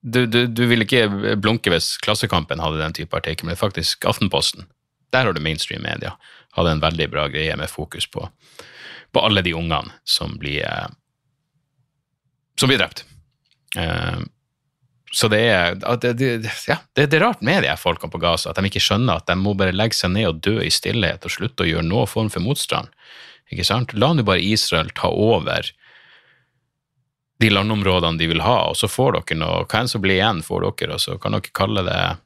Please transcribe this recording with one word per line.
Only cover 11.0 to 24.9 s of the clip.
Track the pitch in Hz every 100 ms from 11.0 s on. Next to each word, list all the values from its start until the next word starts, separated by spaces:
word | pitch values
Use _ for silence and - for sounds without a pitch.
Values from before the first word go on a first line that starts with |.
| _ _ _ _ _ _ _ _ _ _ _ _ _ _ _ -
som | 135
blir | 131
drept. | 90 - - - _ _ _ _ _ -
Eh, | 85 82 - 85 50 _ _ _ _ _ _ _ -
så | - 113
det | 104
er, | 117 98 87 95
at | - 120
det, | 123 117
det, | 131 120 110 - -
ja, | 151 - -
det, | 143
det | 156
er | 214
rart | 233
med | 113 185
de | 67
her | 76
folkene | 90 85 85
på | 90
Gaza, | 85 82 87
at | 85
de | 98
ikke | 95
skjønner | - 104 123 85
at | -
de | 90
må | 98 101
bare | 95 92
legge | 113 -
seg | 92
ned | 95 107
og | 80
dø | 98 110
i | -
stillhet | - - 117 87 - 87
og |
slutte | - 117 - 87
å |
gjøre | 82
noen | 82 104 127
form | - 110
for | 95
motstand. | 92 143 - - - _ - - - - _
Ikke | - 90
sant? | 110 123 107
La | 127
nå | 165
bare | 104 92
Israel | 92 107 - 85 80